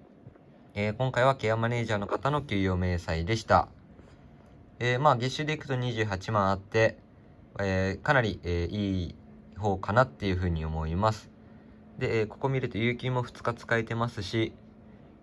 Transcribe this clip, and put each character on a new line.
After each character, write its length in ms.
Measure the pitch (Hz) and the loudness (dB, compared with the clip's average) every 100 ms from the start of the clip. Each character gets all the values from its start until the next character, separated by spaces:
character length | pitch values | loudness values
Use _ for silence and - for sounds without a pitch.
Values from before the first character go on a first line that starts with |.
| - - - - - - - | -20 -20 -20 -20 -20 -20 -12
え 160 | 101 107 | -4 -4
ー、 40 | |
今 160 | 104 131 | 0 0
回 120 | 120 | 4
は 100 | 131 | 4
ケ 160 | 131 110 | 4 0
ア 60 | 110 | 2
マ 140 | 113 | 0
ネ 100 | 120 | 0
ー 40 | 113 | 0
ジ 80 | |
ャ 20 | 104 | -2
ー 20 | |
の 80 | 101 | -2
方 240 | - 135 | -2 -2
の 120 | 147 | -2
給 180 | 143 101 | -2 0
与 160 | 95 92 | 0 2
明 220 | 90 87 | 0 -2
細 260 | - 82 | -2 -4
で 140 | 85 113 | -2 -2
し 60 | |
た。 240 | - 92 - - - - - - - - - - - - | 4 2 2 -6 -20 -20 -20 -20 -20 -20 -20 -20 -20 -4
え 180 | 120 123 | 0 4
ー、 20 | |
ま 120 | 151 | 4
あ、 40 | 123 | 4
月 200 | 127 - | 2 -2
収 80 | 151 | -4
で 80 | |
い 40 | 156 | -4
く 80 | 143 | -2
と 100 | 131 | -2
二 180 | 123 | -2
十 100 | 110 | 0
八 260 | 107 95 - | -2 -2 0
万 200 | 110 98 | 2 4
あ 60 | 98 | 2
っ 20 | |
て、 400 | - 113 113 - - - - - - - | 0 2 2 2 -12 -20 -20 -20 -18 -4
え 400 | 98 95 95 95 | -2 0 0 -2
ー、 40 | |
か 100 | - | 2
な 80 | 139 | 2
り、 180 | 113 90 | 2 -2
え 260 | 85 85 85 | -2 -2 -2
ー、 60 | 104 | -2
い 260 | 98 92 | -2 -2
い 120 | 82 - - - - - | -4 -10 -20 -20 -18 -4
方 220 | 104 92 | -2 -2
か 160 | - | 2
な 80 | 110 | 2
っ 60 | 131 | 2
て 180 | - 101 | 0 -2
い 60 | |
う 40 | 90 | 0
ふ 80 | |
う 40 | 90 | 0
に 160 | 80 80 | -2 -2
思 200 | 80 78 | -4 -2
い 80 | |
ま 180 | 85 107 | 2 2
す。 180 | 107 - - - - - - - - | 0 -8 -20 -20 -20 -20 -20 -20 -6
で、 240 | 131 113 | -2 0
え 20 | |
ー、 20 | 107 | -2
こ 100 | - | -2
こ 120 | 131 | -2
見 100 | 135 | -2
る 80 | 123 | -2
と 80 | 101 | -2
有 200 | 117 120 | -2 -2
給 140 | 127 | -2
も 120 | 127 | -2
二 200 | 117 - | -4 -4
日 120 | - | -4
使 240 | 113 - 117 | -4 -2 -2
え 60 | |
て 100 | 113 | 0
ま 160 | 113 117 | -2 -4
す 120 | 113 | -4
し、 300 | 95 117 - - - - - - - - | -4 -2 -2 -4 -20 -20 -20 -20 -20 -10